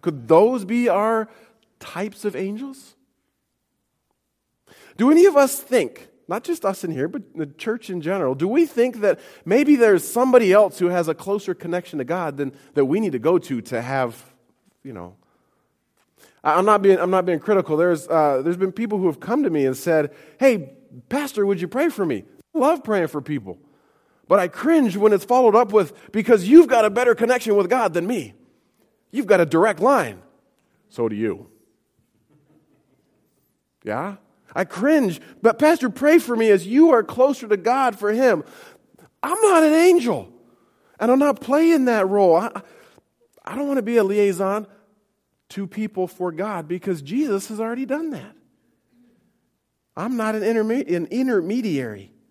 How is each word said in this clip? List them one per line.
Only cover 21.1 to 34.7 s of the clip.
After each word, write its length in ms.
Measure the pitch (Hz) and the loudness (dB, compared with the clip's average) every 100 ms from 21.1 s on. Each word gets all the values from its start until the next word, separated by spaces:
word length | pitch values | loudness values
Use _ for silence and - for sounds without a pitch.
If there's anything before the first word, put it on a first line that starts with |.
| 269 285 - | -6 -6 -4
would 160 | 196 196 | -2 -2
you 60 | 170 | -4
pray 220 | 247 320 | -2 -4
for 180 | - 180 | -2 -4
me?" 180 | 110 - _ _ | -4 -8 _ _
I 40 | 320 | -2
love 260 | 269 330 | 0 0
praying 240 | 247 208 165 | -2 -2 -2
for 120 | 151 | -6
people. 380 | 135 143 98 87 _ _ _ _ _ _ _ | -8 -10 -10 -18 _ _ _ _ _ _ _
But 100 | 196 | 0
I 80 | 180 | 0
cringe 500 | - 294 330 247 190 | -4 0 2 2 2
when 160 | 214 | 2
it's 120 | 202 | 2
followed 320 | 202 247 247 208 | 0 2 4 4
up 160 | 233 | 2
with, 400 | 208 170 - - | 0 0 -8 -8
"Because 340 | 214 220 220 180 | -6 2 2 8
you've 220 | 311 302 | 8 8
got 160 | 240 | 4
a 60 | 214 | 2
better 260 | 202 247 226 | 2 0 0
connection 400 | 226 247 226 202 | 0 -2 0 0
with 120 | 180 | 2
God 240 | 254 214 | 0 0
than 140 | 170 180 | -2 -4
me. 280 | 240 117 - _ _ _ _ _ _ _ | -6 -8 -18 _ _ _ _ _ _ _
You've 160 | 233 208 | -8 2
got 140 | 190 | 2
a 60 | 160 | 4
direct 340 | 160 214 165 | 2 0 2
line." 420 | 220 269 135 92 _ _ _ _ _ _ _ | 2 2 0 -10 _ _ _ _ _ _ _
So 180 | - 117 | -6 -6
do 80 | 104 | -4
you. 320 | 110 98 - _ _ _ _ _ _ _ _ _ _ 156 _ _ _ _ _ _ _ _ _ _ _ _ | -4 -6 -12 _ _ _ _ _ _ _ _ _ _ _ _ _ _ _ _ _ _ _ _ _ _ _
Yeah? 340 | 104 107 180 196 _ _ _ | -10 -8 -8 -14 _ _ _
I 120 | - | -8
cringe, 560 | 185 | -6